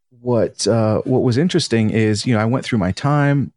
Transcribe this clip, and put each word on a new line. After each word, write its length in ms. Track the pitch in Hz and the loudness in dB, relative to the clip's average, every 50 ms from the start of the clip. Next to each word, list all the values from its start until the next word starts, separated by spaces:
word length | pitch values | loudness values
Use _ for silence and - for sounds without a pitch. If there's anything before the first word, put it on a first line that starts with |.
| _ _ 127 120 | _ _ _ _
what, 460 | 120 123 120 113 95 82 - - - | -4 -2 0 0 0 0 -2 -4 -2
uh, 340 | 98 113 113 110 107 107 - - | 0 2 2 2 2 0 0 0
what 200 | - 127 120 - | 0 0 0 2
was 160 | 127 113 127 | 2 2 2
interesting 520 | 165 185 - 170 - - 117 113 110 107 | 0 0 0 -2 -2 0 0 0 0 2
is, 360 | - 110 110 107 107 104 - | 2 2 0 0 0 -2 -2
you 80 | 127 123 | 0 0
know, 60 | 107 | 0
I 40 | 107 | 0
went 200 | 113 123 135 - | 0 0 -2 -2
through 140 | - 123 110 | -2 -2 -2
my 140 | 90 92 92 | 0 -2 -2
time. 600 | - - 139 147 147 143 143 143 143 120 - - | -2 -2 0 0 2 2 2 2 0 -2 -4 -8